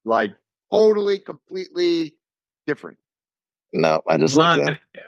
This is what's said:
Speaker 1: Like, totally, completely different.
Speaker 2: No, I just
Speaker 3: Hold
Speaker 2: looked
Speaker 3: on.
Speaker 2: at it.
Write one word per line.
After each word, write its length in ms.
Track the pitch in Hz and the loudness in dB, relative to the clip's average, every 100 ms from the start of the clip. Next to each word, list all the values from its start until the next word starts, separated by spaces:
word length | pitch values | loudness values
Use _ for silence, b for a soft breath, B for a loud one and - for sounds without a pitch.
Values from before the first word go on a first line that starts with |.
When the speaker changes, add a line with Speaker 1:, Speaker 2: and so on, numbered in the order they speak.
Speaker 1:
Like, 260 | 110 113 104 - _ _ - | -2 -2 -2 -6 _ _ -2
totally, 480 | 202 214 208 202 196 | 2 4 2 -2 -4
completely 960 | - - _ 185 180 175 175 170 156 - _ _ _ _ - | -8 -20 _ -14 -10 -2 0 0 -4 -12 _ _ _ _ -8
different. 300 | 143 82 - _ _ _ _ _ _ _ - | -8 -10 -20 _ _ _ _ _ _ _ -2
Speaker 2:
No, 260 | - 80 - | 0 0 0
I 100 | - | 0
just 180 | 131 139 | 2 2
Speaker 3:
Hold 220 | 170 160 | 2 2
Speaker 2:
looked 100 | 147 | -2
Speaker 3:
on. 60 | |
Speaker 2:
at 60 | 151 _ | -6 _
it. 80 | - | -20